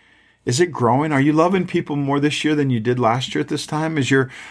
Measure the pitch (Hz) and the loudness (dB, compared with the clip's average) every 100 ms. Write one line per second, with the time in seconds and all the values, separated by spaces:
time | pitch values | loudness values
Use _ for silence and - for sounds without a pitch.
0 | _ _ _ _ - 127 180 127 117 131 | _ _ _ _ -2 0 0 0 2 2
1 | 156 139 143 151 175 190 180 175 165 143 | 2 2 2 4 4 2 0 -2 -2 -4
2 | 139 139 147 - 151 147 139 117 113 123 | -2 0 0 0 0 0 0 0 0 0
3 | 113 123 127 151 147 143 - 156 160 156 | 2 0 -2 -4 -4 -6 -6 -4 -4 -2
4 | 127 135 131 - - | 2 2 0 -6 -20